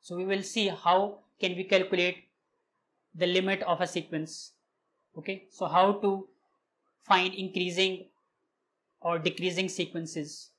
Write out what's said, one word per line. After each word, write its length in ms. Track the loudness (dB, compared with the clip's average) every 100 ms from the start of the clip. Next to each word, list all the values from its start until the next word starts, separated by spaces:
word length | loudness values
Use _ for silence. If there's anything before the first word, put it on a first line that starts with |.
So 140 | -10 -6
we 100 | -2
will 180 | -2
see 240 | -2 0 0
how 520 | 0 4 4 2 -4 _ _
can 160 | -4 -4
we 80 |
calculate 600 | 2 4 4 2 0 -2 _ _ _ _ _ _ _ _ _ -2
the 120 | 2
limit 360 | 2 2 -2
of 180 | -2 -2
a 60 | 0
sequence. 640 | -4 -4 -6 -6 -10 -16 _ _ _ _ _ _ -14
Okay, 300 | -10 -10 -12
so 160 | -8 2
how 280 | 6 6
to 340 | 4 0 -2 -6 _ _ _ _ _ _ _
find 300 | 2 4 4
increasing 720 | -4 -6 -2 -2 2 0 0 -12 _ _ _ _ _ _ _ _ _
or 180 | -2 0
decreasing 480 | 0 -2 -4 -2 -4
sequences. 840 | -4 -6 -6 -8 -8 -10 -12 -18